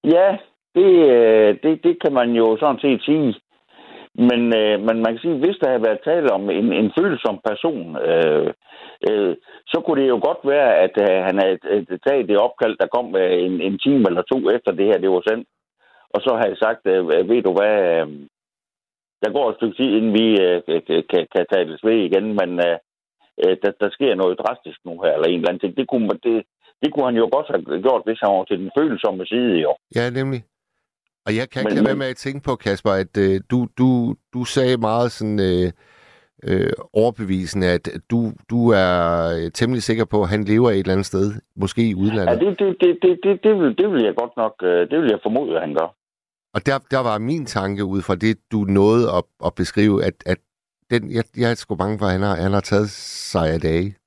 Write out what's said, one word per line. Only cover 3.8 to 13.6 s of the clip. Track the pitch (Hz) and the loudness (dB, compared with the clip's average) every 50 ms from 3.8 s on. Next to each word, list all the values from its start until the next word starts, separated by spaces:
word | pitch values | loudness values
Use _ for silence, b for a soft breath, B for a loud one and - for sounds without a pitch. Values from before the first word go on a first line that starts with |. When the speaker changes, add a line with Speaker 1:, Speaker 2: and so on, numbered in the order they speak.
| B B B B B B B | B B B B B B B
Speaker 1:
Men, | - 120 123 123 117 120 117 117 110 | 2 2 4 4 4 2 2 2 2
øh, | 107 107 107 98 104 | 2 2 2 0 0
men | 113 113 113 113 | 0 0 0 0
man | 113 113 | -2 -2
kan | 117 | -2
sige, | - 170 165 135 | -2 -2 -2 0
hvis | 135 175 202 - | 0 -2 0 0
der | - 135 | -2 0
havde | 127 120 110 113 | 0 0 0 0
været | 107 - - | -2 -2 -2
tale | 156 160 175 156 131 104 | -2 -2 0 2 0 0
om | 95 98 101 | 0 -2 -2
en, | 87 90 107 117 92 | -2 0 0 0 2
en | 85 110 104 - - | 2 0 0 0 0
følsom | 180 202 160 117 - 117 101 92 _ 110 | 0 0 -2 -2 -4 -4 -4 -4 _ -6
person, | 104 104 - 165 156 117 85 85 78 69 - 80 | -6 -4 -4 -4 -4 -4 -10 -10 -8 -6 -2 0
øh, | 82 82 82 78 76 76 78 - - _ B B B B B B B B - - | 2 2 2 2 2 0 0 -2 -4 _ B B B B B B B B -4 -2
øh, | 107 104 101 90 82 - B B B B B - - | -2 0 0 -2 -4 -6 B B B B B -6 -4
så | 165 | -4
kunne | 165 - 160 143 135 | -2 0 0 2 2
det | 131 | 2
jo | 127 110 - 143 | 0 2 0 -2
godt | - - - | -2 -2 -2
være, | 139 139 147 139 123 104 87 92 | 0 2 2 4 4 4 4 4
at, | 92 - 110 101 | 2 2 2 2
øh, | 101 92 95 90 95 | 2 2 2 0 0
han | 92 98 95 | 0 2 2
havde, | 95 95 87 - 76 | 0 0 -2 -2 -2
øh, | 98 104 87 - 92 90 - | -2 -2 -2 -4 -10 -4 -2
taget | 135 139 139 117 90 | 0 0 0 0 2
det | 104 101 | 2 2
opkald, | 107 123 - - 127 110 107 - | 2 0 0 -2 -2 -2 0 -2
der | 98 90 - | -4 -2 -2
kom, | 120 123 113 87 | -4 -4 -2 0
øh, | 95 92 90 92 87 90 | 0 2 2 2 0 0
en, | 92 92 85 | 0 -2 -2